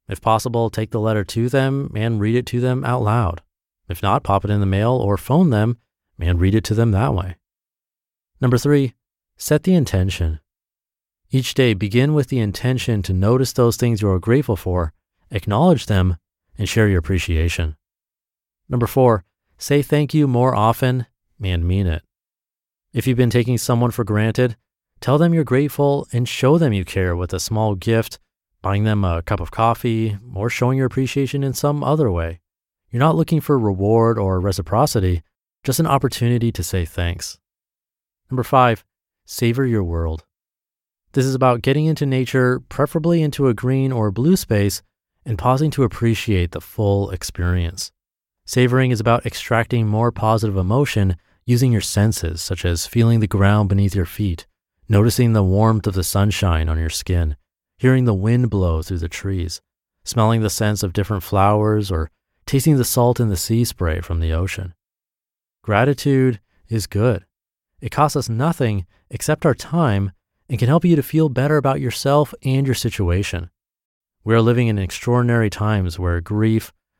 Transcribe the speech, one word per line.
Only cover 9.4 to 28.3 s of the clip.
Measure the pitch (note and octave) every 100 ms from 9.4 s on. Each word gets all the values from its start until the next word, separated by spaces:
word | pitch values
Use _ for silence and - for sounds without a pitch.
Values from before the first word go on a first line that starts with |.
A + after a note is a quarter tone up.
| - D3+
the | E3+
intention. | F3+ C3 F#2+ F#2 - E2 D#2 _ _ _ _ _ _ _ _ _
Each | C3 B2
day, | - B2+
begin | G2 G2+ A#2 C#3
with | D3+ B2+
the | C3
intention | G#2+ F2+ B2 B2+ - G#2+
to | F2+
notice | F#2 G2 B2+ B2+
those | - A#2+ -
things | A#2+ A2
you | G2+
are | F#2
grateful | A2 C3 C#3 G2
for, | F#2 F2+ E2 - _ _ -
acknowledge | G#2 - G#2 F3+ C#3+ -
them, | G2 F#2 F2 _ _ _ -
and | F#2+
share | A#2 G#2
your | F2+
appreciation. | - F#2+ - D#2+ E2 - D#2+ D#2 _ _ _ _ _ _ _ _ -
Number | B2+ A#2
four, | C3+ B2+ A2 - _ _ -
say | - C#3+
thank | C#3 D3 D3
you | D#3 C#3+
more | A#2+ B2+
often | A#2+ A2 A2+ B2+ B2+ A#2+ _ _ -
and | F#2+ F2 E2+
mean | F#2+ F#2
it. | D#2+ - _ _ _ _ _ _ _ _
If | B2+ C3
you've | B2
been | B2
taking | B2 A#2 A#2+
someone | - A#2+ A#2+
for | A#2
granted, | G#2+ G#2 A2 A2 B2+ - _ _ _ -
tell | - D3
them | E3+
you're | E3
grateful | C3 B2 C#3+ - C#3+ C#3+ -
and | A#2+ B2
show | - B2+ E3
them | D3+
you | G2+ F2
care | G2 F2+ F2
with | F2+
a | F#2
small | - A2 A2
gift, | F#2+ A#2 A2+ A2 - _